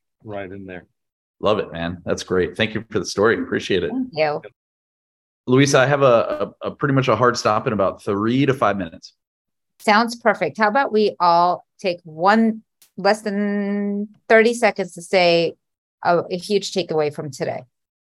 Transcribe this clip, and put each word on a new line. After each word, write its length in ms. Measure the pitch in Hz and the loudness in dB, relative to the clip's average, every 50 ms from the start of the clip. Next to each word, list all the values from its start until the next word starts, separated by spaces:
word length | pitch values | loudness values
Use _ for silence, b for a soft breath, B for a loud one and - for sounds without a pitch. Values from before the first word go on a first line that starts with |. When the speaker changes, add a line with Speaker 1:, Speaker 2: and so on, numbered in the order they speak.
| _ _ _ _ - | _ _ _ _ -16
Speaker 1:
right 260 | 110 101 101 98 90 | -12 -10 -10 -10 -10
in 160 | 98 98 95 | -12 -14 -14
there. 200 | 92 92 87 - _ _ _ _ _ _ _ _ _ _ - | -14 -14 -16 -16 _ _ _ _ _ _ _ _ _ _ -4
Speaker 2:
Love 200 | 87 101 107 95 | -2 -2 0 0
it, 120 | - - | -2 -6
man. 300 | 82 82 85 85 90 87 - | -6 -8 -6 -6 -8 -8 -6
That's 180 | 90 95 95 - | -6 -6 -6 -4
great. 320 | - 92 92 87 78 - | -2 -2 0 -2 -2 -2
Thank 160 | - 113 107 - | -2 -4 -2 -4
you 100 | 110 - - | -8 -8 -6
for 80 | - 98 | -6 -6
the 60 | 85 | -4
story. 340 | - - 98 104 117 104 - | -4 -2 2 2 2 2 0
Appreciate 440 | - - 107 113 - - 101 87 90 | -2 -4 -6 -4 -2 -2 -2 -2 -2
it. 80 | - | -2
Speaker 3:
Thank 180 | 240 262 254 254 160 | -4 -6 -6 -6 -2
you. 280 | 151 156 151 151 160 104 101 _ _ _ _ _ _ _ _ _ _ _ _ _ _ _ _ _ _ - | -2 -2 -2 -2 -6 -10 -14 _ _ _ _ _ _ _ _ _ _ _ _ _ _ _ _ _ _ -2
Speaker 2:
Luisa, 340 | 123 127 135 143 139 147 135 | 2 4 4 4 6 4 4
I 60 | 127 | 4
have 160 | 139 147 139 | 4 4 4
a, 520 | 139 127 117 110 - - 101 101 101 - - - - | 4 6 6 4 2 0 -4 -6 -6 -8 -8 -10 -10
a, 40 | 98 | -10
a 20 | |
pretty 220 | - - 151 143 135 | -8 -4 -2 0 2
much 120 | 135 131 127 | 2 2 2
a 60 | 110 | 2
hard 220 | 110 127 120 117 | 4 4 2 2
stop 300 | - - 113 107 110 - | 2 0 0 0 0 -2
in 60 | 131 107 | -2 -2
about 280 | 98 95 85 - - - | 0 0 -2 -2 -4 -6
three 420 | 110 101 101 107 113 123 135 143 | -4 -2 -2 0 0 0 0 0
to 80 | 139 131 | 0 0
five 240 | 131 113 101 101 | 0 0 0 0
minutes. 360 | 98 87 - - - - - _ _ _ _ _ _ _ _ _ _ _ _ _ - | -2 -6 -8 -10 -18 -20 -20 _ _ _ _ _ _ _ _ _ _ _ _ _ -6
Speaker 3:
Sounds 360 | - 226 208 214 240 233 240 | 0 2 2 2 2 0 -4
perfect. 420 | - - 214 202 - 180 151 - | -2 0 0 0 0 -2 -4 -2
How 100 | 214 220 | 0 0
about 240 | - 214 277 277 - | 0 2 0 0 0
we 240 | 214 214 208 196 - - | 0 0 0 0 0 2
all 460 | 180 175 170 170 175 180 - - - _ _ _ | 2 4 4 4 4 2 0 -2 -6 _ _ _
take 200 | 202 190 175 175 - | -4 -4 -4 -6 -10
one, 600 | 160 156 160 175 196 220 226 226 220 220 220 - _ _ _ _ _ - | -14 -6 0 2 4 4 4 4 0 0 -4 -10 _ _ _ _ _ -8
less 240 | - 180 196 214 220 | -2 0 0 0 0
than 840 | 220 208 196 202 208 202 202 202 202 202 202 202 202 202 202 202 208 - _ _ _ | -2 -6 -4 -2 -2 -2 -2 -4 -4 -4 -4 -4 -4 -4 -4 -6 -8 -10 _ _ _
thirty 260 | - 226 220 220 240 233 | 4 6 6 6 4 2
seconds 380 | 240 233 202 - - 185 185 - | 0 0 -2 0 -2 -6 -8 -8
to 80 | 175 170 | -14 -6
say 500 | - 196 185 175 170 170 170 165 - - _ _ _ _ _ _ _ _ - - | 0 2 4 4 4 4 2 2 -2 -4 _ _ _ _ _ _ _ _ -4 0
a, 160 | 175 175 165 - - | 0 2 0 0 -2
a 60 | 185 | -6
huge 340 | 175 - 208 208 190 190 - | -8 -4 -2 -2 -2 -2 -2
takeaway 420 | - 190 170 170 160 156 151 147 - | -4 -4 -4 -2 -2 -2 -2 -2 -4
from 160 | 165 156 143 | -6 -10 -10
today. 360 | - - 165 - - - 135 _ _ _ _ _ _ _ _ | -8 -8 -6 -6 -8 -10 -12 _ _ _ _ _ _ _ _